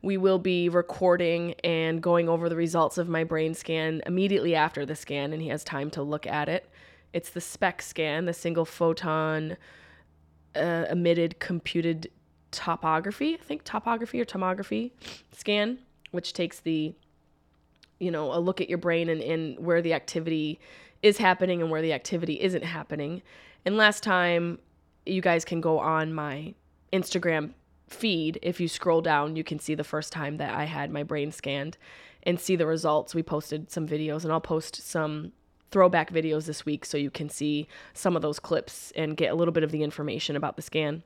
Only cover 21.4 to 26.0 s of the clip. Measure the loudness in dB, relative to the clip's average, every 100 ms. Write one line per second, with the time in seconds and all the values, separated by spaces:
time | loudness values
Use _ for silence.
21.4 | 2 2 0 0 0 -2 -2 -4 -2 0
22.4 | 0 0 -4 -8 -8 -6 -6 -8 -12 -20
23.4 | -20 -6 -2 6 6 6 2 4 4 4
24.4 | 0 -6 _ _ _ _ -4 0 4 2
25.4 | 2 -2 2 2 4 2